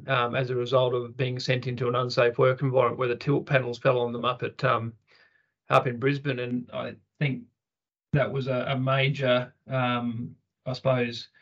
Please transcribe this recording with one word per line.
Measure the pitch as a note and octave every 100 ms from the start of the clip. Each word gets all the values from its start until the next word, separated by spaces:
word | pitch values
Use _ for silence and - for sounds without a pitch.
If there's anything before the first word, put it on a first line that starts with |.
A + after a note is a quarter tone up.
| C3+
um, | B2+ A#2+
as | B2 B2+
a | B2
result | A#2+ B2+ B2+ B2
of | A#2+ A#2
being | B2+ B2
sent | - B2+ B2
into | A#2+ B2
an |
unsafe | A#2+ B2 B2+ A#2+ A#2+
work | C3 C3
environment | C#3 C3 A#2+ B2
where | B2
the | A#2+
tilt | D3 C#3+ -
panels | C#3 B2 A#2+
fell | C#3 B2
on | A#2+
them | A#2 A#2+
up | B2
at, | A#2+ -
um, | B2+ A#2 A2+ - _ _ _ _ _ _ _
up | C#3 C3
in | A#2+
Brisbane. | C3+ C#3+ C#3+ B2
And | B2 B2 -
I | B2+ A#2+ A2 _ _
think | C#3+ B2 - _ _ _ _ _ _
that | C#3+ B2
was | C3+ C3
a, | B2+ B2+
a | C3
major, | C3 C3+ C3+ C#3+ C3 B2 - - -
um, | C3 B2 A#2+ A#2+ A#2 A#2+ - _ _ C3+
I |
suppose, | A#2+ C3+ B2+ A#2+ A#2 - _